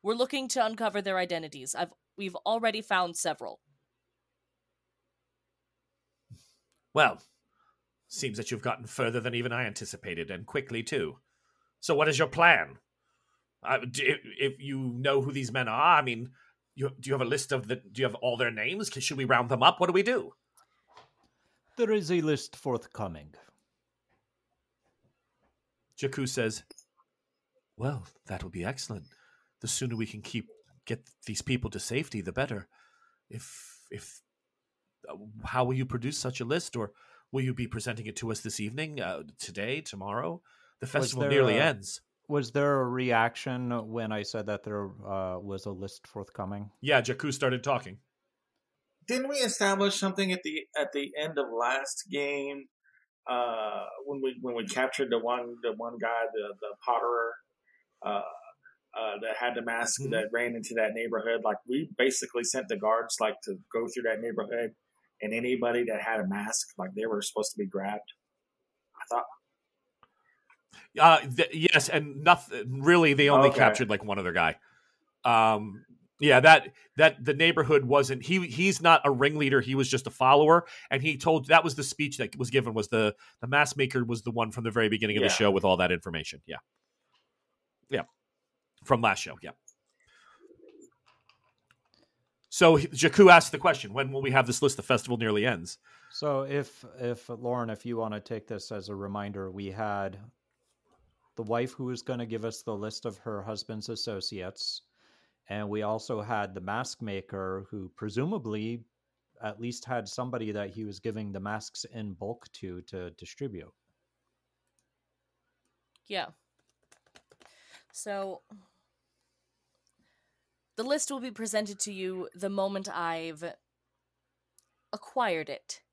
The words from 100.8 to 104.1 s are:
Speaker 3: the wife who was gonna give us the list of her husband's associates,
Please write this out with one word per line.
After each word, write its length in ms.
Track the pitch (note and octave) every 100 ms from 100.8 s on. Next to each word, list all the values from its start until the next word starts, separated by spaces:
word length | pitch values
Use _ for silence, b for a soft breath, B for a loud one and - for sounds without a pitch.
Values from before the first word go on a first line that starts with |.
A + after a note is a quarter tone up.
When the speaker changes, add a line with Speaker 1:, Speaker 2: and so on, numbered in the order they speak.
| _ _ _ _ _ -
Speaker 3:
the 60 |
wife 300 | G#2+ A#2 B2+
who 120 | -
was 180 | B2+ A#2+
gonna 240 | - B2 A#2
give 180 | A2
us 180 | A2+ A2
the 120 | -
list 300 | G#2 G#2+ A2
of 140 | A#2+ G2
her 240 | A#2+ G#2
husband's 460 | G2 G#2 - A2 G#2
associates, 920 | A2 -